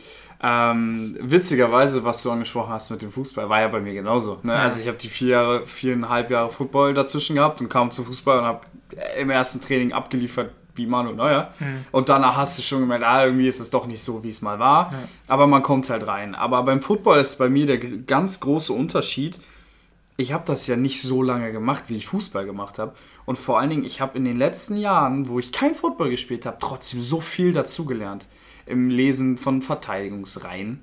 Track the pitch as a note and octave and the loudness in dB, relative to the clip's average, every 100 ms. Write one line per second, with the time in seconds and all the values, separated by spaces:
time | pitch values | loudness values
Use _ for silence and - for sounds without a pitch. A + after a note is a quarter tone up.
0 | - - - - B2 A#2+ A#2 A#2 A2+ A2+ | -20 -20 -20 -4 0 4 4 2 0 -2
1 | A2 - B2+ E3+ F3 C3 A#2+ B2 C#3 C3 | -6 -8 4 4 6 4 6 6 4 2
2 | A#2 A2+ B2+ A#2 A2+ A#2+ A2 A2 - A2 | 0 -2 -2 -2 -2 -4 -4 -6 -6 -8
3 | G#2+ C3 C3+ - G#2 G#2+ A2 A2 G2+ G2 | -8 -8 -8 -6 2 2 2 0 -4 -6
4 | G2+ A#2+ G#2+ F2+ A#2 A#2 A#2+ A2+ A#2 A2+ | -2 0 -2 -6 -2 2 2 0 -4 -8
5 | A2+ - B2 A#2+ A#2+ A#2+ - - B2+ B2 | -10 -2 2 4 4 0 -2 -6 -2 -2
6 | A#2 A#2+ A#2+ A#2+ A#2 - B2+ C#3 C#3 C#3 | 0 -2 0 0 -2 -4 -2 2 4 2
7 | C3+ D3 - D3 D#3 D#3 A#2+ B2+ A#2+ B2+ | 0 -2 -2 2 2 2 -2 0 0 -2
8 | B2 B2+ - B2+ A#2 A2+ - - - - | -6 -4 2 2 2 -4 -10 -20 -20 -10
9 | - - C3+ C3 B2+ B2 - C3 B2 - | -8 -4 0 2 2 -2 0 0 0 -2
10 | B2 B2+ A#2+ - A#2 - - - A#2+ B2 | -4 -4 -2 -4 -6 -10 -18 -8 -2 0
11 | A#2+ A2 C#3 C#3+ F3 - C#3+ C3 C3 C3 | -2 0 2 2 0 -8 -8 -8 -2 0
12 | C3 C3+ C3 C3+ C#3 - - C3+ B2+ A#2+ | 4 4 4 2 0 0 0 0 0 2
13 | A#2 C3 C3 B2+ B2+ B2+ A#2 B2+ A#2+ A2+ | 4 6 6 4 2 0 -2 -2 -2 -8
14 | - A2+ A2+ G#2+ G#2+ G#2 B2+ D3+ F3+ C3+ | -6 -6 -8 -8 -6 0 4 4 4 -4
15 | A#2+ - - C3+ C#3+ C#3 C3 C3+ C3 A2+ | -12 -16 -2 4 6 6 4 0 0 -4
16 | G#2+ G2+ G#2 - A#2+ B2+ B2+ C3+ - G3+ | -4 -6 -6 -4 0 2 4 0 2 2
17 | G#3 D3 C3+ - B2+ C#3 D3 B2 B2 G#2+ | 6 6 6 2 2 4 2 0 -2 -10
18 | C3 C3+ F#3+ - C3 D#3 - A2+ D#3+ E3 | 0 0 2 0 0 0 0 -2 0 0
19 | - - D3+ - - - - _ _ _ | -2 -4 -6 -8 -18 -20 -20 _ _ _
20 | _ - B2 D#3+ E3 C3+ - A#2+ C3+ - | _ -6 -4 -4 -2 -2 0 0 0 -2
21 | B2+ C3 B2+ B2 A#2 A2 A#2 C#3+ - A2 | -2 0 2 0 -4 -4 -2 -4 -6 -8
22 | - G3 G3+ G2 G2 G2+ G2+ - A2 - | -6 -4 -4 -4 -6 -8 -10 -8 -10 -10
23 | - - - B2 - A2+ C#3 D#3 B2+ - | -20 -16 -8 -6 0 2 2 -2 -4 -6
24 | C3+ B2+ B2+ A#2+ D3 - - G#3 G#3 F3+ | -6 -2 -2 0 0 0 -4 -4 0 2
25 | C3+ C3+ B2+ B2 B2 - C#4+ D#4+ E4 - | 2 0 -2 -4 -4 -2 -2 0 -4 -2
26 | D3 B2 - A#2 B2 - - C3 - B2 | -2 -2 -6 -8 -8 -8 -8 -6 -6 -4
27 | B2 D#3+ D#3+ - F3+ E3 B2+ - D3+ A#2 | -2 -2 -4 0 2 2 0 -2 -4 -6
28 | G2+ G2 - - - - - B2+ B2+ B2 | -6 -10 -16 -20 -20 -20 -4 0 2 4
29 | C3+ C3 C3 A#2+ C#3 C3 C3 D3 - G2 | 2 2 0 0 0 -2 -2 -8 -6 -8
30 | G2+ G2+ F#2+ - F2+ F#2 G#2 B2+ | -6 -8 -8 -8 -8 -10 -8 -10